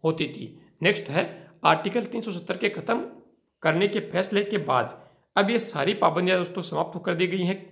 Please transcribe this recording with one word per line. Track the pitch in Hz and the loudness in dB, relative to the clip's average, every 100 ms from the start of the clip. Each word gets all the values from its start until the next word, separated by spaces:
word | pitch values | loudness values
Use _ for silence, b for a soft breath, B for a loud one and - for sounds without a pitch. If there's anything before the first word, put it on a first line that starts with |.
होती | 160 160 143 | 0 0 -4
थी। | - - B B _ | -6 -14 B B _
नेक्स्ट | 175 202 - | 2 2 0
है, | 156 175 - - - | -2 -2 -8 -20 0
आर्टिकल | 156 160 196 233 | 4 4 2 -2
तीन | 208 233 | -2 -6
सौ | 226 | -6
सत्तर | 175 - 185 | -8 -6 -2
के | 214 | -2
ख़त्म | - - 233 - - - _ _ _ | -2 -2 -2 -4 -14 -20 _ _ _
करने | 165 160 202 | 0 2 2
के | 208 | 0
फैसले | - 175 - 202 | -2 -2 0 0
के | - 196 | 0 -4
बाद | - 127 113 - B B B - | 0 0 0 -8 B B B 2
अब | 196 | 4
ये | 233 | 2
सारी | 233 147 147 202 | 0 0 0 4
पाबंदियाँ | 165 160 180 185 | 2 4 2 2
दोस्तों | 175 - | 0 -6
समाप्त | 170 - - 170 - | -4 -2 -2 -4 -4
कर | |
दी | 170 180 | 0 0
गई | 185 | 2
हैं | 175 196 - | 0 -2 -8